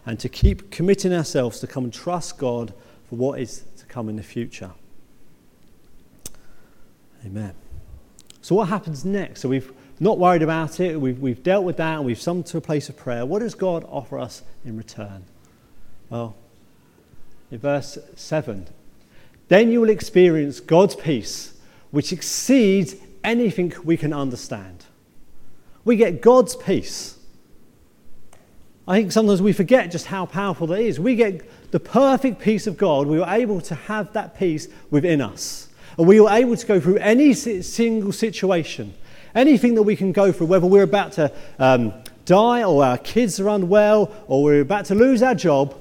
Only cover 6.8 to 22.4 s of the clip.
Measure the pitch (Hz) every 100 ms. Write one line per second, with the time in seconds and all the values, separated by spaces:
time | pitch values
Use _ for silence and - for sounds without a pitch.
6.8 | - _ _ _ 110 104 101 82 - -
7.8 | - - - _ - _ - 185 202 202
8.8 | 160 139 185 202 165 - 131 135 - -
9.8 | - - 180 175 180 175 156 160 156 -
10.8 | 180 160 131 127 135 120 180 202 180 -
11.8 | 160 156 131 110 170 175 165 165 - 151
12.8 | 147 - 135 117 131 202 233 - 185 165
13.8 | - 139 123 131 120 - - - 123 110
14.8 | 110 - 104 95 90 _ _ _ _ -
15.8 | - - - 117 113 - _ _ _ _
16.8 | _ _ _ - - - - 117 143 143
17.8 | - - - - - 156 127 98 87 -
18.8 | - - _ - - _ - 185 233 233
19.8 | 220 208 - 185 180 160 143 123 - 160
20.8 | 196 - 160 123 - - - - - _
21.8 | - 147 - 180 - -